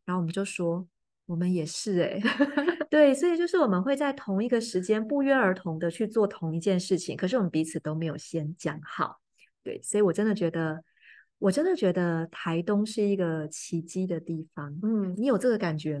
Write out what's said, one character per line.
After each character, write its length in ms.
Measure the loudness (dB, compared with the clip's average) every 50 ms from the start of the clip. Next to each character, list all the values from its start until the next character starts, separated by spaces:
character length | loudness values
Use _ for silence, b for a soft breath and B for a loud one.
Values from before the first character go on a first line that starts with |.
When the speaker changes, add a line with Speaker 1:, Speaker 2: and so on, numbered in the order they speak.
| -6
Speaker 1:
然 100 | -4 -2
后 60 | -2
我 40 | -2
们 60 | -2
就 140 | -2 -2 -4
说 420 | -4 -4 -2 -2 0 0 -2 -4 -10 _ _ _ _ _ _ _
：“我 80 | -6 -4
们 180 | -2 0 0
也 120 | 0 0 -2
是 360 | -4 -6 -8 -4 0 2 2
欸。” 200 | 2 0 0 0
<laughs> 680 | 0 0 2 2 2 2 2 0 0 0 -2 -2 -2 2
对， 240 | 6 8 8 8 8
所 140 | 4 2 2
以 80 | 2
就 100 | 2 0
是 100 | 2 2 2
我 80 | 4
们 160 | 4 2 2
会 140 | 2 0 0
在 160 | 0 0 -2
同 320 | -2 -4 -6 -4 -2 -2 0
一 40 | 2
个 120 | 0 0
时 200 | 0 0 -2 -2
间 240 | 0 2 0 0 0
不 180 | 0 0 0
约 100 | 4 4
而 220 | 4 4 4 2 2
同 240 | 0 -2 -6 -4 -2
的 120 | -2 -4
去 160 | -2 -2 -4
做 200 | 0 2 2 2
同 280 | 2 0 -4 -4 -4 -4
一 60 | 0
件 180 | 0 2 2 2
事 200 | 2 0 -2 -2
情， 180 | 0 -4 -6
可 100 | -4 -2
是 100 | 0 2
我 60 | 2
们 80 | 0 2
彼 140 | 0 0 -2
此 160 | -2 -4 -6
都 140 | -4 -4 -4
没 120 | -2 -4
有 100 | -4 -6
先 380 | -6 -10 -6 -6 -4 -4 -4 -8
讲 220 | _ -6 -6 -6 -6
好。 380 | -10 -12 -4 -4 -4 -4 -4 _ _ _ b b b b b _
对， 180 | -10 -10 -10 -10
所 160 | -10 -2 2 2
以 40 |
我 100 | 4 4
真 140 | 4 2 2
的 80 | 2 2
觉 160 | 2 0 -2
得， 320 | 0 -2 -2 -2 -4 -6 b b b b b b b b b b b 0
我 120 | 0 2
真 140 | 2 2 2
的 100 | 2 0
觉 160 | 2 2 2
得 340 | 2 2 0 0 0 -2 -4
台 340 | -6 -8 -8 -4 -2 -2 -2
东 240 | 0 0 0 0 0
是 180 | 0 0 0
一 140 | 2 2 2
个 300 | 2 0 -2 -2 -4 -6 -8
奇 320 | -10 -14 -10 -6 -4 -4
迹 260 | -4 -4 -4 -4 -2
的 120 | -2 -4 -6
地 280 | -4 -6 -8 -8 -8 -10 -12
方。 220 | -12 -10 -10 -8 -4
Speaker 2:
嗯。 320 | -2 0 0 0 0 -2 -2
Speaker 1:
你 100 | -2 2
有 120 | 2 2 4
这 100 | 4 2
个 80 | 2
感 220 | 2 0 -2 -2 -2
觉 160 | -2 -4 -4 -2